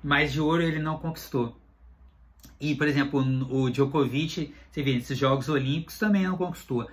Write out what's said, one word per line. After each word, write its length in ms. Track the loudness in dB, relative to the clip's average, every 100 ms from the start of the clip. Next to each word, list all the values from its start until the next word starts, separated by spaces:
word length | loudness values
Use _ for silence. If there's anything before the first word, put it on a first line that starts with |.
mas 300 | 0 2 2
de 80 | 2
ouro 220 | 2 2
ele 180 | 2 0
não 180 | -2 -4
conquistou. 600 | -6 -8 -4 -2 -2 -6 -20 _ -20 -20 -20 _ -20 -20 -20 -8
E, 160 | -4
por 140 | 0 2
exemplo, 320 | 2 2 0 0 0 0
o 160 | 0 0
Djokovic, 840 | 2 2 4 2 0 -2 -4 -6 -10 -12
você 100 | -4
vê, 120 | 0
nesses 240 | 0 -2 0
Jogos 320 | 2 2 2
Olímpicos 500 | 0 0 -2 -4 -2
também 240 | 2 4
não 140 | 2 0
conquistou, 520 | -4 -6 -4 -4 -4